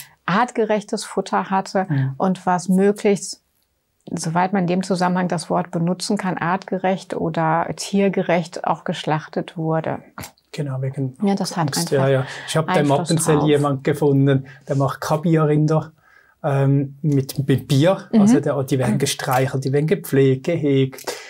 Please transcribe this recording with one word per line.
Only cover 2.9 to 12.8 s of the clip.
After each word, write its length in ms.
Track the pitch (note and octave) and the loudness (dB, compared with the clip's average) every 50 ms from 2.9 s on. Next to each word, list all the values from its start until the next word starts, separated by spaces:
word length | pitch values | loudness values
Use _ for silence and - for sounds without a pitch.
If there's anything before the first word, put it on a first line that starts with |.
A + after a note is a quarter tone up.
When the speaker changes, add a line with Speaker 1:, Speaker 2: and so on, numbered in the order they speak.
| G3+ G#3 - G#3 G3+ - - - - - _ _ _ _ _ _ _ _ _ _ _ _ _ - | 2 2 2 0 0 0 -2 -8 -14 -16 _ _ _ _ _ _ _ _ _ _ _ _ _ -10
Speaker 1:
soweit 420 | - E3 - E3 D#3+ F3 F#3 F#3 G3+ | -8 -6 -4 -2 0 0 0 0 0
man 100 | G3 F3 | 0 0
in 40 | E3 | 0
dem 140 | F3+ F#3+ | 0 -2
Zusammenhang 460 | F#3 - G3 F3 F3+ F3+ F3+ F#3 F#3 E3+ | -2 -2 -2 0 0 0 0 0 0 -2
das 240 | F3+ E3+ - - | -2 -4 -4 -2
Wort 180 | F3 F3 F3 - | -2 -2 -2 -2
benutzen 480 | - E3+ E3 F3 F3+ F3+ - - G#3+ G3 | -2 -2 0 0 -2 -2 -2 -4 -2 -2
kann, 180 | - F#3 E3+ | -2 -4 -4
artgerecht 800 | - - E3 F#3 F#3+ - - G3+ F#3 - F#3 F#3+ F#3 - - - | -4 -2 -2 -2 -2 -4 -6 -6 -2 -2 -2 -2 -2 -4 -8 -6
oder 520 | - E3+ E3 D#3+ E3 E3 D#3+ D#3+ E3+ - - D#3+ | -4 -4 -4 -2 0 0 0 0 0 0 -2 -6
tiergerecht 880 | - - - - G3 G3 G3 F3+ G3 F3 F3+ E3+ F3+ E3 E3 - - - | -8 -6 -2 0 2 2 2 2 0 0 0 0 0 -2 -4 -8 -6 -4
auch 200 | - E3 - - | -4 -4 -4 -4
geschlachtet 720 | - F3 - - D3+ D3+ D#3 - - - F#3 E3 - - | -6 -6 -6 -4 -4 -4 -4 -4 -6 -8 -8 -8 -6 -6
wurde. 440 | E3+ D#3+ D#3+ D#3+ D#3+ E3 - - - - - _ - - - - _ _ _ | -6 -4 -2 -2 -2 -2 -4 -6 -8 -10 -14 _ -16 -16 -16 -18 _ _ _
Speaker 2:
Genau, 300 | - - D3 C#3 C3+ C3 | -8 -8 -6 -6 -4 -4
wegen 340 | C3 C3 C3+ D3 C3+ B2+ C3 - | -6 -6 -4 -4 -6 -6 -4 -2
Speaker 1:
Ja, 140 | G#3 G3 G3 | 0 0 0
das 160 | F#3+ F#3+ - | 0 -2 -4
hat 160 | - F3+ D#3+ D3+ | -2 -2 -2 -2
Speaker 2:
Angst. 260 | - E3+ E3+ - D3 | -2 -4 -4 -2 0
Speaker 1:
einfach 140 | C#3 C3+ C3+ | 2 2 2
Speaker 2:
Ja, 0 | |
ja. 180 | C#3 C3 C3+ - - - - - | 2 2 0 -4 -8 -12 -8 -4
Ich 100 | - D#3+ | -2 -2
hab 80 | D#3+ | 0
beim 120 | - F#3 | 2 2
Speaker 1:
Einfluss 220 | F#3 | 2